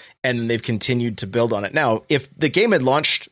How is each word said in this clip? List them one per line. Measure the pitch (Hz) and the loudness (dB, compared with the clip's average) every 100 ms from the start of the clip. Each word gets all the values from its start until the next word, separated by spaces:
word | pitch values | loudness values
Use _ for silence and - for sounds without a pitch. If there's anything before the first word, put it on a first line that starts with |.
| - _ | -20 _
and | 127 120 | -4 -2
then | 117 | -2
they've | 117 | -2
continued | - 107 - 123 120 101 | -2 -4 -2 -2 -2 -4
to | 104 | -4
build | 117 117 | 0 0
on | 104 | 0
it. | 101 | -2
Now, | 151 135 110 - | 0 0 0 0
if | 143 - - | -2 -2 -4
the | 151 | 0
game | 180 226 | 2 2
had | 175 | 2
launched | 127 143 147 - - | 2 2 2 -2 -4